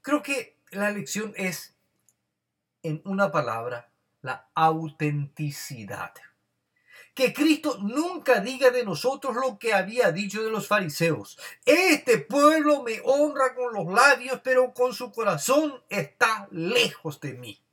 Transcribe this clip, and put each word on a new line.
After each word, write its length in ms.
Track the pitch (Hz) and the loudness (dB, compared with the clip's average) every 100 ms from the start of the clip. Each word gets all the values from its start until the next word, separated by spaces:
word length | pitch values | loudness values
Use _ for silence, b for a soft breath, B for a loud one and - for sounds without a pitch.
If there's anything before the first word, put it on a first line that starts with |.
Creo 220 | - 294 | -2 -2
que 340 | 285 277 - _ _ | -2 -6 -8 _ _
la 180 | 196 208 | -4 -4
lección 420 | 208 - - 107 | -4 -8 -8 -8
es, 400 | - 185 160 - _ _ _ _ _ _ _ _ _ _ _ | -6 -6 -8 -14 _ _ _ _ _ _ _ _ _ _ _
en 200 | 160 151 | -8 -8
una 260 | 196 196 196 | -6 0 0
palabra, 600 | 170 120 113 120 120 _ _ _ _ | 0 -2 -6 -8 -10 _ _ _ _
la 280 | 131 123 _ | -10 -10 _
autenticidad. 1600 | - 160 160 160 - 151 147 143 - 147 143 - 123 98 98 85 - - _ _ _ _ b b b b | 2 2 2 -6 -4 -2 -2 -6 -6 -8 -8 -14 -14 -12 -10 -12 -14 -20 _ _ _ _ b b b b
Que 200 | - 254 | 0 0
Cristo 440 | - 302 294 302 202 | 2 2 2 0 -4
nunca 580 | 202 262 349 370 - 226 | -4 -2 -4 -4 2 2
diga 320 | 208 262 262 | 2 2 2
de 140 | 247 | 4
nosotros 500 | 214 156 247 269 269 | -2 -2 -2 -2 -4
lo 240 | 233 262 202 | -2 -4 -4
que 140 | 233 | 0
había 400 | 202 185 240 208 | 0 0 0 0
dicho 280 | 160 202 208 | 0 -6 -6
de 80 | 220 | -4
los 180 | 214 196 | -4 -2
fariseos: 680 | - 170 - 165 127 - - B B | -2 -2 -2 0 0 -6 -18 B B
"Este 540 | - 311 370 302 - 226 | 4 4 6 2 4 2
pueblo 640 | - 277 294 320 294 285 | 2 6 6 6 4 2
me 180 | 240 214 | 0 -4
honra 500 | - 277 302 285 262 | 0 2 2 2 0
con 200 | 247 247 | 0 -4
los 200 | 214 165 | -4 0
labios, 460 | 202 277 254 247 254 | 4 6 4 0 -6
pero 320 | 262 254 254 | 2 2 2
con 200 | - 254 | 0 -2
su 180 | - 247 | -2 -10
corazón 720 | 226 214 160 - 277 311 262 _ | -2 -2 0 2 2 2 -6 _
está 580 | 202 147 _ 240 220 202 | -6 -6 _ 0 0 -6
lejos 680 | 180 170 240 208 - 160 143 | -6 0 2 0 -2 -12 -10
de 140 | 143 | -14
mí. 280 | 123 120 101 _ | -12 -16 -18 _